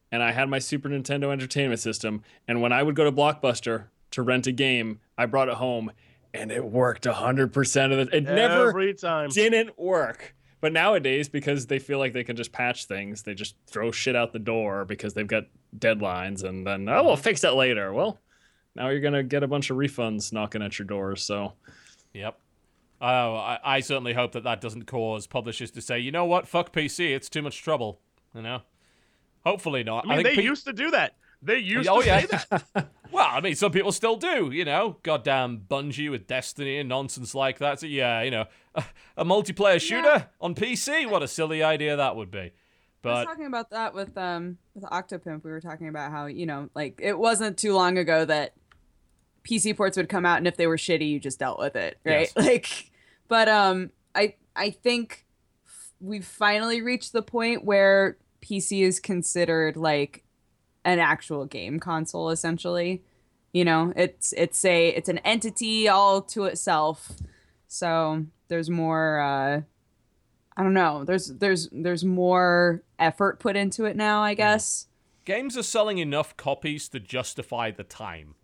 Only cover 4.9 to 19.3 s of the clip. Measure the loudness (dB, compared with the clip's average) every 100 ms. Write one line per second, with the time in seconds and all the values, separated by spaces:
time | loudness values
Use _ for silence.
4.9 | -6 _ -2 0 2 2 0 -2 -2 -6
5.9 | -10 _ _ _ -10 -6 -6 -2 2 2
6.9 | 2 -2 0 0 2 2 2 2 2 4
7.9 | 2 2 2 2 4 4 6 4 4 0
8.9 | -2 -2 -2 0 2 4 4 2 -4 0
9.9 | 2 0 -4 -16 -20 _ _ 0 2 4
10.9 | 4 2 0 -2 -4 -2 -2 -2 -4 -2
11.9 | -2 -2 -4 -6 -6 -8 -4 -4 -4 -8
12.9 | -8 -8 -12 -10 -10 -12 -14 _ -6 -4
13.9 | -2 0 0 0 -4 -4 -2 -2 -4 -6
14.9 | -6 -6 -6 -2 -2 -4 _ _ -2 0
15.9 | 2 -2 -4 -6 -6 -8 -6 -4 -4 0
16.9 | 2 4 4 2 0 2 4 4 2 -2
17.9 | -2 -2 -4 _ _ _ _ _ -8 -4
18.9 | 0 0 0 0